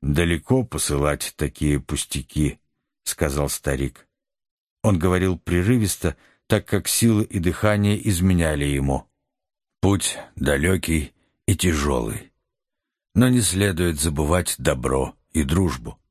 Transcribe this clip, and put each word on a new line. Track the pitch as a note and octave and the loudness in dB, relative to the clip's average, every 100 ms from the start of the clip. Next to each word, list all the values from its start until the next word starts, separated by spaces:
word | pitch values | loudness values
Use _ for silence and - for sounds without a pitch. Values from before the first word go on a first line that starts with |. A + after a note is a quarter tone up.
"Далеко | C2 D2 F2 E2+ - C3 | 0 0 2 0 0 0
посылать | B2 D2+ - C#2+ D2 C#2+ - - | 0 -6 -4 0 0 -2 -6 -6
такие | D2 - D2 C#2+ | -6 -2 0 0
пустяки", | C2+ D2+ - D2 C2+ - D2 - _ _ _ _ | -2 -8 -6 -8 -8 -2 -2 -2 _ _ _ _
сказал | - - D#2+ C#2 C#2+ | -12 -2 -2 0 -4
старик. | - - C2+ C2+ - _ _ _ _ _ _ _ _ | -4 -4 -4 -4 -8 _ _ _ _ _ _ _ _
Он | A2+ F#2+ | 0 2
говорил | F2+ F2+ F#2 F2 | 2 2 2 -2
прерывисто, | - F2 F#2 B2 G#2 - - D2+ _ _ _ | -2 0 2 2 0 -2 -4 -6 _ _ _
так | G#2+ - | -2 0
как | G2+ - | -4 -2
силы | - A#2 G#2+ | 2 2 2
и | G#2+ G2+ | 0 -2
дыхание | E2+ E2+ G#2+ G#2 G2+ G#2 - | -2 0 0 2 2 0 0
изменяли | F2 F#2+ F2+ E2 D2 | 2 2 4 2 0
ему. | C#2+ C#2 C#2 C2 - _ _ _ _ _ _ _ | 0 0 0 -2 -6 _ _ _ _ _ _ _
"Путь | F#2+ G2+ - - - - | 2 2 0 -8 -14 -6
далекий | C2 C#2+ D#2+ F#2+ - D#2+ C#2+ _ _ _ - | 0 2 2 0 0 -2 -2 _ _ _ -2
и | |
тяжелый. | G2 F2+ D#2 C#2+ C2 A1 A1 - _ _ _ _ _ _ _ _ | 0 2 0 0 -2 -2 -8 -14 _ _ _ _ _ _ _ _
Но | - B2+ | 2 4
не | B2 | 4
следует | G#2+ F#2 G2+ E2+ F2+ D2+ | 0 0 0 2 0 0
забывать | D#2+ C#2+ D2 F2+ F2+ - | -2 -2 0 0 -2 -2
добро | - C2+ B1+ C2 B1+ - _ | -2 -2 0 -2 -2 -6 _
и | D#2 | -4
дружбу. | C2+ E2 F#2 - - - _ | 0 2 0 -2 -10 -16 _